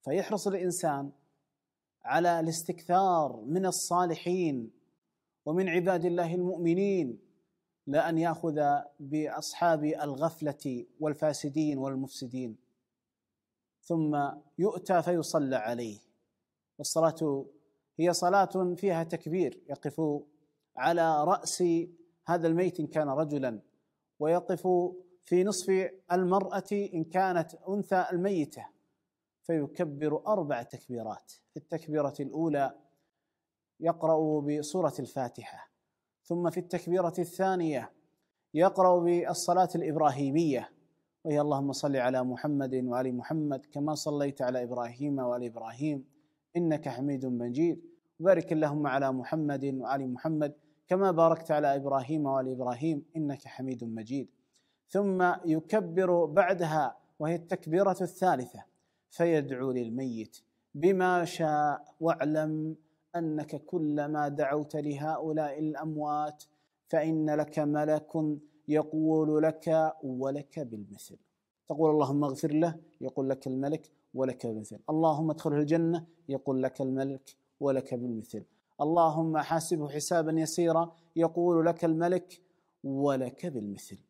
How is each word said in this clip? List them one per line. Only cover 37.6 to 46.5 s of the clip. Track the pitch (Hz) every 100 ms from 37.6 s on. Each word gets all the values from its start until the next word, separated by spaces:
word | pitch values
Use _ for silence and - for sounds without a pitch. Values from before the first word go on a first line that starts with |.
| 165 135 113 _ _ _ _ _ _
يقرأ | 151 185 185 185 180
بالصلاة | 170 175 147 147 - 175 180 175
الإبراهيمية، | 156 151 151 135 139 147 165 127 107 _ _ _ _ _
وهي: | 160 147
"اللهم | 147 143 139
صل | 135 147 135
على | 123 131
محمد | 127 123 151 143 135 127
وآل | 127 123 131 123
محمد | 120 160 151 135 -
كما | 143 147 151
صليت | 160 147 143 139
على | 123 127
إبراهيم | 123 123 120 123 147 139
وآل | 123 123
إبراهيم | 123 113 113 120 151 143 131 _ _ _ _